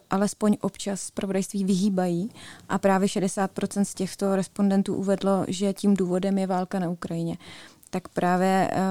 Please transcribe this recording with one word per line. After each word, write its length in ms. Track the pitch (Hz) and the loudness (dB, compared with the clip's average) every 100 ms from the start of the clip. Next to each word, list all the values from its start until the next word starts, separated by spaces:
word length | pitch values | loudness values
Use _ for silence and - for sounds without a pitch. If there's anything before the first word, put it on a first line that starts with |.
| - | -2
alespoň 480 | 190 202 - 214 208 | -2 0 0 2 2
občas 400 | 202 - - 196 | -2 -6 -6 -6
zpravodajství 600 | - - 196 190 190 202 | -8 -8 -4 -2 -2 -2
vyhýbají 640 | 190 190 208 190 185 170 202 - - - - | 2 2 2 2 0 0 -4 -8 -18 -20 -6
a 80 | 190 | 0
právě 300 | 196 190 196 | 2 4 2
šedesát 440 | 208 185 - 190 | 0 -2 0 -4
procent 340 | - 196 202 202 | -2 -4 -2 -2
z 80 | |
těchto 420 | - 185 - 202 190 | -2 -6 -2 0 0
respondentů 600 | 185 - 202 196 196 - | -2 0 2 2 2 0
uvedlo, 500 | 196 190 196 190 - | 0 0 2 0 0
že 260 | 180 196 | -2 -2
tím 200 | 190 202 | 0 2
důvodem 440 | 196 180 185 196 196 | 4 2 0 0 0
je 100 | 190 | 0
válka 320 | 185 185 175 | -2 -2 -2
na 100 | 175 | -2
Ukrajině. 480 | 175 - 170 165 170 - - - - - | -4 -6 -4 -4 -6 -12 -20 -20 -20 -10
Tak 180 | 185 - | -8 -6
právě, 640 | - 180 180 190 190 180 | -2 2 2 4 4 2
eh, 60 | - 190 | 0 0